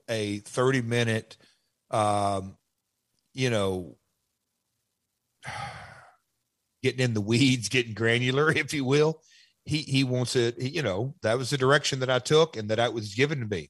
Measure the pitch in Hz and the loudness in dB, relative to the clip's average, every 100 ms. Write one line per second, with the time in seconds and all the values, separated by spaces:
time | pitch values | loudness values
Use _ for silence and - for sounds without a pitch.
0 | - 113 104 101 - - 127 135 117 120 | -6 -4 -2 -4 -6 0 2 2 0 0
1 | 117 110 - - _ _ _ _ - 117 | 0 0 -4 -20 _ _ _ _ -6 0
2 | 104 104 101 98 95 - _ _ _ _ | 2 2 0 -2 -6 -14 _ _ _ _
3 | _ _ _ 131 131 113 98 92 82 57 | _ _ _ -4 0 2 0 -2 -8 -16
4 | _ _ _ _ _ _ _ _ _ _ | _ _ _ _ _ _ _ _ _ _
5 | _ _ _ _ - - - - - - | _ _ _ _ -14 -12 -12 -14 -18 -20
6 | - _ _ _ _ _ _ _ 131 123 | -20 _ _ _ _ _ _ _ -4 0
7 | 127 107 101 120 139 127 104 131 117 104 | 0 0 2 4 4 4 0 0 0 -2
8 | 113 120 127 131 156 156 147 151 131 143 | 0 2 0 0 0 0 -2 -4 0 2
9 | 151 160 _ - _ _ - 156 - 135 | 2 0 _ -20 _ _ -6 -6 0 0
10 | 131 123 120 131 117 120 131 165 120 92 | 2 0 0 2 0 0 -6 -2 -2 -2
11 | 131 - 110 123 123 143 131 147 - 135 | -6 -4 0 0 0 0 4 4 2 -4
12 | 131 127 - 151 160 110 104 110 120 110 | 0 0 4 4 4 0 -2 0 0 -2
13 | 104 101 147 151 110 92 | -6 0 0 0 -4 -6